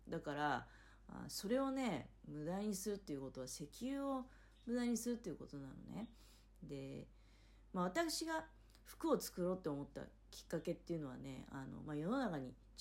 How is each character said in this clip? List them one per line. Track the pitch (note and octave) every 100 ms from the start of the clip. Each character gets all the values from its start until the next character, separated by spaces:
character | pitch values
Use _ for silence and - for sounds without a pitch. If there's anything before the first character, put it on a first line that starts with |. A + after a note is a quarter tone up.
| -
だ | E3
か | D#3
ら、 | C#3+ D3 B2+ A#2 - - - -
あ、 | - C#3
そ | - G3
れ | B3+
を | C4+
ね、 | C4+ B3+ E3+ - - -
無 | D3
駄 | D3+ F#3+
に | G#3+
す | G3 A3
る |
っ | G3+
て | -
い | C#3+
う |
こ | C3
と | C3
は | B2+
石 | - D3 -
油 | B3 C#4 C#4
を | C4 B3+ - - - -
無 |
駄 | A#3+
に | A#3+ A#3
す | A#3+
る |
っ | A#3
て | G#3+
い |
う | -
こ | -
と | C#3+
な | C3+
の | B2+ -
ね。 | D3+ A3+ - - - - -
で、 | D3+ C#3 C3+ C#3 - - - - - - -
ま | F#3
あ、 |
私 | F3+ D#4+ E4+ D#4 D#4+
が | D#4+ - - - -
服 | - - E4
を | A#3+
作 | - -
ろ | F3+
う | F#3
っ |
て | E3+
思 | C#3+
っ | C#3+
た | - - - -
き | -
っ | -
か | E3
け | D#3
っ |
て | E3 -
い | E3+
う |
の | D3
は | B2+
ね、 | C3+ C3 -
あ | C#3 C3+
の、 | C#3 -
ま |
あ、 | D3
世 | D#3+
の | C4
中 | B3 D#3+
に | B2+ - - -